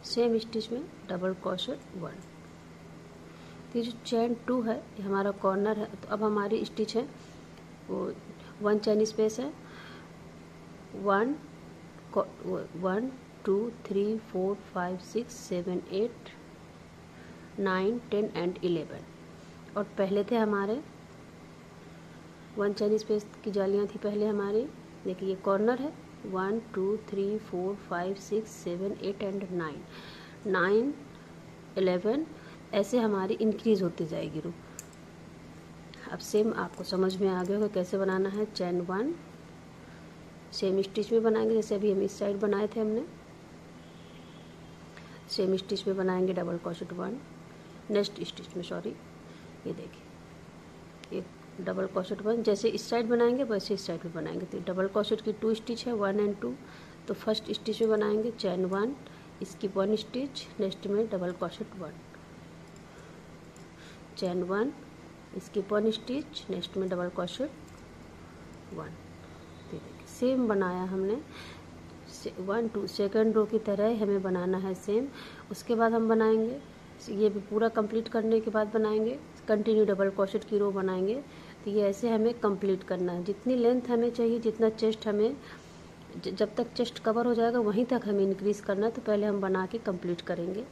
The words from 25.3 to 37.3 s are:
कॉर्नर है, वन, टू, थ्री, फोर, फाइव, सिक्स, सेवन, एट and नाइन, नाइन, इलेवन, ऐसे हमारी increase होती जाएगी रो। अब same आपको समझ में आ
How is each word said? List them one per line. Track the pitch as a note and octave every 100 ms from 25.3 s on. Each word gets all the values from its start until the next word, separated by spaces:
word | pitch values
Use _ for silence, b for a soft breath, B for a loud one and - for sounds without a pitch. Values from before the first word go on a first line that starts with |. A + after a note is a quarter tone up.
| F#3+
कॉर्नर | G3 G3 A3 B3+
है, | C#4+ - - - G#3
वन, | F#3 F#3+ A3+ A3+
टू, | G3 F#3+ G#3+ -
थ्री, | G3 G3 G#3+
फोर, | G#3+ F3+ F#3 G3+
फाइव, | - F3 F#3 G3
सिक्स, | - G#3+ G#3+
सेवन, | - F#3 F3 G3
एट | - - G3
and | G3+ G3 F#3+
नाइन, | F3+ D#3+ C#3+ - B B B B B G#3
नाइन, | F#3 F3 G#3+ C4 D4 - - - - - - - -
इलेवन, | F#3 F3+ G#3 C4+ D#4+ B B B -
ऐसे | G3+ G#3 B3
हमारी | A3 G3 F#3+
increase | A3 A3 G#3+ A3+ G#3
होती | F3+ E3 D#3+
जाएगी | E3 E3 D3+
रो। | E3+ E3+ - - - - - - - - - - - - - - -
अब | E3+
same | - G#3 A3
आपको | - F3+ -
समझ | - F#3 F#3 F#3
में |
आ | G3